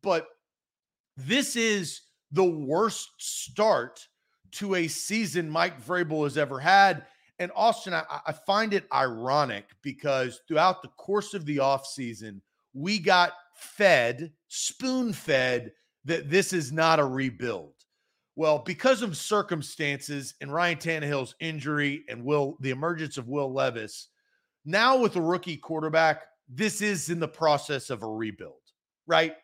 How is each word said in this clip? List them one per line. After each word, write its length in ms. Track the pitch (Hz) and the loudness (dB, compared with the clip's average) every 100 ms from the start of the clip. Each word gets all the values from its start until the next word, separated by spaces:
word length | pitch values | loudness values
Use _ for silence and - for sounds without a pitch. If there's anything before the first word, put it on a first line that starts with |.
but 240 | 196 170 160 _ _ _ _ _ _ _ _ - | 2 0 -2 _ _ _ _ _ _ _ _ -14
this 400 | 131 247 277 240 | -2 0 0 -2
is 460 | 226 208 156 - _ _ _ | 0 0 -4 -12 _ _ _
the 120 | 151 | 2
worst 640 | 185 160 135 160 220 - - _ | 2 2 -2 0 0 -2 -12 _
start 880 | - - - 127 214 160 120 - - _ _ _ _ | -12 -10 -10 0 2 2 -2 -12 -20 _ _ _ _
to 220 | - 202 | -10 -2
a 140 | 185 165 | 0 -2
season 600 | 151 - 214 208 156 156 | -4 -4 -2 -2 -4 -2
Mike 340 | 156 175 151 | 0 0 -2
Vrabel 420 | - 180 165 156 | -4 -2 -2 0
has 120 | 147 147 | -2 0
ever 240 | 143 135 | -2 0
had. 460 | 151 196 196 160 - _ _ _ | 6 8 8 4 -8 _ _ _
And 120 | 180 | -6
Austin, 400 | 180 220 220 190 | 2 2 2 -2
I, 100 | 165 156 147 156 | -4 -4 -8 -8
I 60 | |
find 420 | 151 - 202 220 | -8 0 0 2
it 120 | 196 - | -2 0
ironic 720 | 135 131 113 123 143 139 101 - _ | 0 0 -2 0 2 2 -2 -10 _
because 580 | 143 135 147 135 127 - _ | -12 -6 -2 0 -2 -6 _
throughout 360 | 156 180 185 | 4 4 2
the 60 | 127 | -8
course 460 | _ - 208 202 | _ -4 -4 -2
of 120 | 202 147 | -8 -4
the 120 | 143 | 0
offseason, 800 | 135 135 135 - 123 107 110 98 _ _ _ | 2 0 -4 -10 -10 -10 -14 -16 _ _ _
we 240 | 135 170 208 | -8 -4 0
got 340 | 165 185 175 - _ | 4 4 4 0 _
fed, 760 | _ - - 202 151 120 123 160 _ _ | _ -20 2 6 6 4 -2 -10 _ _
spoon-fed, 1200 | - - - 254 262 240 170 - 135 127 123 120 _ _ _ | -8 -8 -6 -4 -2 -2 -6 0 2 4 0 -4 _ _ _
that 260 | 131 165 143 | -4 -4 2
this 220 | 180 - | 2 2
is 200 | 185 131 | -2 -2
not 260 | 156 160 160 | 2 4 6
a 40 | |
rebuild. 680 | 143 131 131 98 120 101 73 _ _ _ _ _ _ - | 4 0 -4 -4 -6 -6 -8 _ _ _ _ _ _ -2
Well, 220 | 156 151 | 2 2
because 420 | - 160 254 247 | 0 0 2 2
of 160 | 226 151 | 0 -6
circumstances 1160 | - 208 196 170 143 - 147 139 - 143 131 - | -2 -2 0 -4 -6 -4 -4 -4 -6 -8 -8 -12
and 120 | 143 | -6
Ryan 240 | 151 175 160 | 0 0 0
Tannehill's 580 | 165 160 147 143 127 - | -2 -2 0 -2 -4 -8
injury 640 | 160 156 135 147 143 139 - | -8 -6 -4 0 0 -2 -10
and 140 | 117 | -10
Will, 340 | 123 147 139 165 | 0 0 0 -4
the 100 | 131 | -6
emergence 460 | 131 160 170 151 143 | -2 -2 -4 -6 -8
of 120 | 120 | -6
Will 240 | 143 139 | -4 -2
Levis, 560 | 131 131 117 107 - - _ _ _ _ _ 147 | 0 -2 -2 -10 -12 -18 _ _ _ _ _ -2
now 320 | 190 240 262 | 2 4 4
with 180 | 233 185 | 2 2
a 60 | |
rookie 340 | 160 180 180 151 | 0 0 -2 -10
quarterback, 680 | - 160 156 160 160 151 - _ _ | -6 -4 0 4 4 2 -6 _ _
this 340 | 127 214 - | -2 -2 0
is 260 | 208 190 147 | -2 -2 -4
in 100 | 170 | -4
the 100 | 151 | -4
process 600 | - 160 147 - 139 - | 0 2 2 0 -6 -4
of 140 | 120 | -8
a 40 | 113 | -6
rebuild, 540 | 110 110 98 85 78 _ _ _ _ - | -6 -6 -8 -16 -18 _ _ _ _ 0
right? 280 | 160 165 160 | 2 2 -2